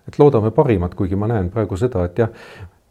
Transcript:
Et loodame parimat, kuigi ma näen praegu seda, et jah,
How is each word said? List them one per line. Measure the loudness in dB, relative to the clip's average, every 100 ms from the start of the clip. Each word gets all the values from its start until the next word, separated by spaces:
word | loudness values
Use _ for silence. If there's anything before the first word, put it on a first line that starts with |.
Et | -8 2
loodame | 4 4 2
parimat, | 2 2 2 0
kuigi | -4 -4 -2
ma | -2
näen | -2 -2
praegu | -4 -4 -2
seda, | -2 -2
et | -2 -2
jah, | -4 -4 -20 -20 -20 _ _